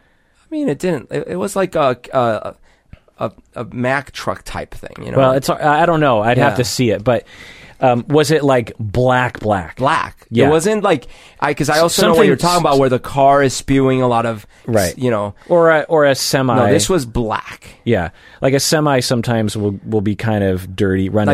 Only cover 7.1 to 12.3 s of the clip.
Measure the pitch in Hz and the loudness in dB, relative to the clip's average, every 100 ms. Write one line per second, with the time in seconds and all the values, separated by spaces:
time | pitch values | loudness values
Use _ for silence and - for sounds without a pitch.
7.1 | 117 - - - - - - 127 120 113 | -2 -4 -18 -20 -20 -20 -2 0 0 2
8.1 | 147 147 156 139 131 113 - 110 98 127 | 2 2 2 2 0 0 -8 -6 0 2
9.1 | 127 123 - - 101 82 - 131 156 - | 2 0 -4 -2 -2 -4 -4 -2 -2 -4
10.1 | - - 113 139 160 175 214 196 156 - | -12 -4 2 4 4 2 0 0 -2 -4
11.1 | - - - 143 147 139 156 170 180 202 | -20 -20 -6 -4 -2 0 2 2 2 2
12.1 | 165 147 | 4 4